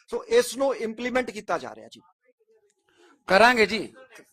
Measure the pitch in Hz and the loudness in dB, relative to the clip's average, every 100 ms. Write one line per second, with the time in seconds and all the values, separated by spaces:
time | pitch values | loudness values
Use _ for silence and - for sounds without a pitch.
0 | - 240 - 233 240 226 277 233 226 226 | -12 -10 0 2 2 -2 -2 -2 -8 -8
1 | 247 247 247 208 - 170 123 107 110 113 | -4 -4 -4 -10 -6 -6 -6 -16 -20 -20
2 | _ _ _ _ _ _ _ _ _ _ | _ _ _ _ _ _ _ _ _ _
3 | _ _ - 190 233 247 208 214 120 - | _ _ 2 6 6 4 0 -2 -8 -14
4 | - - - | -20 -20 -20